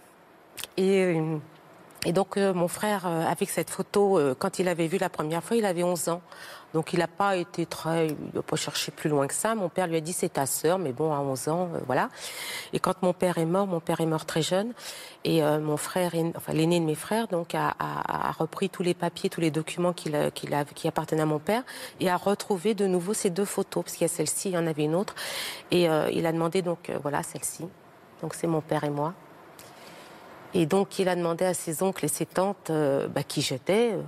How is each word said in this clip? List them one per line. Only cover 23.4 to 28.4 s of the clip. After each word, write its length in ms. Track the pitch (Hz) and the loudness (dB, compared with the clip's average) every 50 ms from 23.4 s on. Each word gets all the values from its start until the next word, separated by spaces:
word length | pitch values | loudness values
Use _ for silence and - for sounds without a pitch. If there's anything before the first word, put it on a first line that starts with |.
| 202 | -2
photos, 380 | 190 - 196 190 - - 175 175 | 0 0 -2 -4 -2 -2 -4 -4
parce 120 | - - | -4 -2
qu'il 80 | - 170 | -2 0
y 60 | 165 | 0
a 40 | - | 0
celle-ci, 360 | - 156 - - - - 196 | 0 -2 -2 -2 -2 -2 -2
il 20 | |
y 60 | 180 170 | 0 0
en 80 | 170 | 0
avait 180 | 160 156 151 147 | 0 0 0 2
une 120 | 151 160 | 2 2
autre. 180 | 180 214 - - - - - - - - - - - - - | 0 0 -2 -6 -8 -8 -6 -6 -6 -6 -8 -10 -12 -2 2
Et, 180 | - 180 175 160 | 4 4 6 6
euh, 220 | 156 151 - - | 4 4 2 2
il 140 | - - 165 | 0 2 2
a 60 | 165 | 2
demandé, 280 | 165 165 165 170 160 190 | 2 2 0 2 0 0
donc, 300 | 170 175 170 - - - | 0 0 -4 -4 -6 -6
euh, 80 | - - | -6 -4
voilà, 220 | 143 147 143 156 | -2 -2 -2 -2
celle-ci. 440 | 175 - - 131 - - - - 160 180 - - - - - - - - - - | -4 -4 -8 -8 -8 -8 -8 -8 -12 -12 -14 -18 -20 -20 -20 -20 -20 -20 -12 -10
Donc, 140 | - 156 - | -8 -8 -4
c'est 140 | - | -2